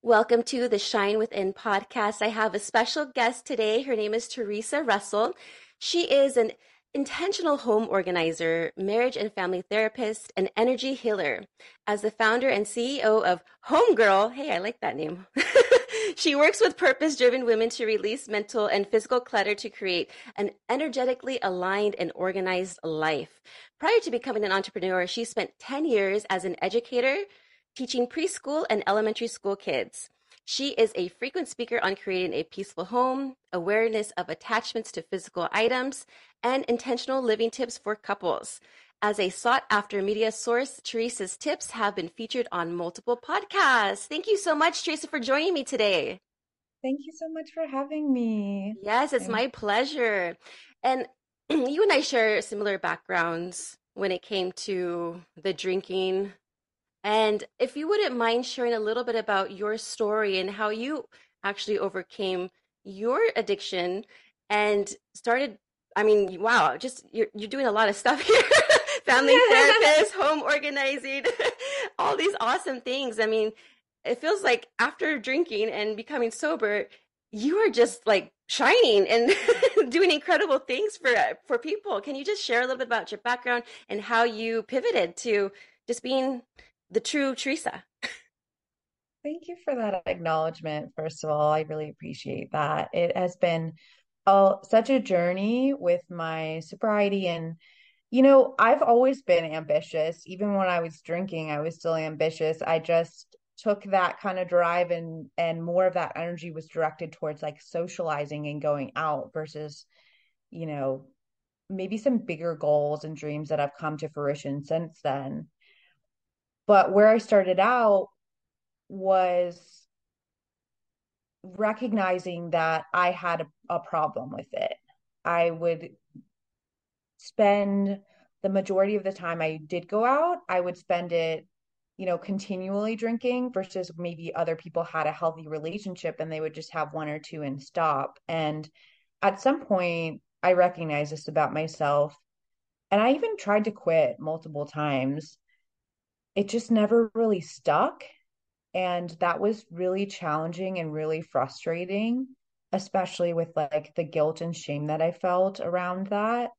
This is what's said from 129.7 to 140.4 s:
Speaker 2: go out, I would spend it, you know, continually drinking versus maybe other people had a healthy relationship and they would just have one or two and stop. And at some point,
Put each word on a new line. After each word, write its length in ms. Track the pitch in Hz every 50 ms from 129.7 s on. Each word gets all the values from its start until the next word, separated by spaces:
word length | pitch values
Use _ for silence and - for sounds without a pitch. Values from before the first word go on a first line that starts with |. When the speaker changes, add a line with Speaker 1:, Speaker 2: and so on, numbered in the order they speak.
| 180 175 170 -
Speaker 2:
go 160 | 208 208 226
out, 320 | 247 269 294 320 349 359 349 - -
I 100 | 185 180
would 180 | 175 180 180 -
spend 340 | - _ 180 175 180 175
it, 340 | 170 170 165 165 160 156 - _ _ _ _ _ _ _ _ _ _ -
you 80 | 190
know, 100 | 180 175 170
continually 800 | - - 196 196 196 - 202 185 185 190 196 202 208 220 226
drinking 560 | 214 226 226 233 233 - 247 247 247 247 247
versus 380 | 247 190 190 - - 190 180 175 165 160
maybe 360 | 175 175 170 156 170 165 156
other 220 | - 170 165 165
people 280 | 160 - 170 - 170 165
had 220 | - - 160 151
a 60 | 151
healthy 340 | 156 - 175 165 156 160 156
relationship 680 | 151 156 156 147 165 175 208 - 196 175 - - 165 156 -
and 140 | 160 160
they 80 | 160 156
would 140 | 156 156 151
just 180 | 160 160 -
have 220 | - 165 151 151 151
one 140 | 156 156 151
or 100 | 151 156
two 240 | 151 - - 156
and 200 | 151 139 135 139
stop. 560 | 131 - _ 175 165 156 147 135 139 - - _ _
And 400 | - 170 165 156 151 151 156 151 156 _ _ _ _ _ _ _ _ _ _
at 200 | - 180 196 -
some 200 | - 262 285 330 -
point, 580 | - 214 185 180 175 170 165 165 160 - - _ _ _ _